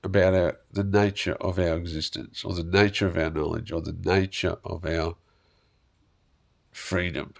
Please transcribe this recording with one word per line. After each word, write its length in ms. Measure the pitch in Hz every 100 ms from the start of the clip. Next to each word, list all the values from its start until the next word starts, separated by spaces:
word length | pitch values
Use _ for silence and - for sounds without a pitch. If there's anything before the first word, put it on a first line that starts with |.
about 300 | 101 98 92
our, 240 | 92 85 - _
the 140 | 98
nature 500 | 101 101 104 101 95 -
of 180 | 92 90
our 160 | 87
existence, 680 | 82 85 78 76 - - -
or 80 | 95
the 100 | 90
nature 440 | 85 98 104 98 98
of 100 | 87
our 140 | 80
knowledge, 420 | 80 78 80 82
or 80 | 85
the 160 | 82 82
nature 540 | 90 95 95 - 90 82
of 220 | - 87
our 320 | 85 82 80 82 _ _ _ _ _ _ _ _ _ _ _ _ _ _ _
freedom. 640 | - - 92 90 71 -